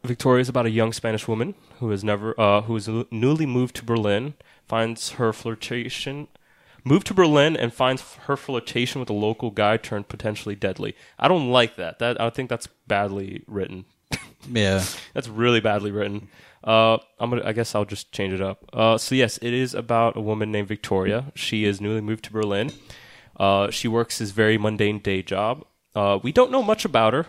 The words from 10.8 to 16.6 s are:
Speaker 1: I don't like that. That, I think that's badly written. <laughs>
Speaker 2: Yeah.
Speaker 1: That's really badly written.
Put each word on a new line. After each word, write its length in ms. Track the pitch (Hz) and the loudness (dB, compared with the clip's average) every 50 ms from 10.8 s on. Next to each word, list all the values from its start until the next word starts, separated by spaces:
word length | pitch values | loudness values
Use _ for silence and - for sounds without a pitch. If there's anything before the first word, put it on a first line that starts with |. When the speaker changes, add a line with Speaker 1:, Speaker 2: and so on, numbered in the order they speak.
| - 107 - _ - - _ - | -8 -8 -8 _ -20 -20 _ 0
Speaker 1:
I 80 | - 143 | 2 4
don't 220 | 185 175 139 123 | 4 4 2 4
like 260 | 123 127 120 110 - | 4 4 4 4 0
that. 240 | - 90 82 82 _ | -8 -10 -10 -6 _
That, 200 | 120 120 120 - | -2 -2 0 0
I 80 | 113 117 | -2 -2
think 200 | - - 131 123 | -2 -4 -6 -6
that's 180 | 120 113 - - _ _ _ | -6 -8 -8 -16 _ _ _
badly 560 | - 104 101 101 101 98 98 98 95 98 - - | 0 0 0 0 0 -2 -6 -6 -8 -10 -14 -14
written. 380 | - 107 98 95 - 95 92 95 _ _ _ _ _ | -8 -6 -4 -4 -4 -6 -14 -14 _ _ _ _ _
<laughs> 80 | - - - - - _ - - | -8 -8 -8 -18 -20 _ -14 -4
Speaker 2:
Yeah. 340 | 120 113 104 95 95 95 92 92 - - - - _ | 0 2 2 4 2 2 0 -2 -6 -12 -16 -8 _
Speaker 1:
That's 140 | - 117 117 | -8 -8 -6
really 320 | 107 110 120 123 120 113 | -2 2 2 4 4 4
badly 300 | 104 110 104 104 101 104 | 2 2 0 0 -2 -4
written. 380 | 101 104 101 101 101 101 - - _ - - - _ _ | -4 -2 -4 -4 -4 -8 -10 -14 _ -20 -20 -20 _ _